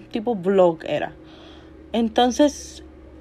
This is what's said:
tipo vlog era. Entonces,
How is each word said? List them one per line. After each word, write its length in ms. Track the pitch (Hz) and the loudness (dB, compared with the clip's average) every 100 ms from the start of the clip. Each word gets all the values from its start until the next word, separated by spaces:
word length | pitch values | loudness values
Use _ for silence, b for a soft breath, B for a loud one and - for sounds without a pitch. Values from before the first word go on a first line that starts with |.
| - | -8
tipo 260 | 240 220 214 | -8 -6 -4
vlog 440 | 175 196 175 160 - | 0 4 4 2 -6
era. 280 | 139 - - B B B B B B - | -6 -8 -12 B B B B B B -8
Entonces, 920 | 226 226 233 247 240 294 - - - - - - - | -4 -2 0 2 4 2 0 -16 -20 -20 -20 -20 -20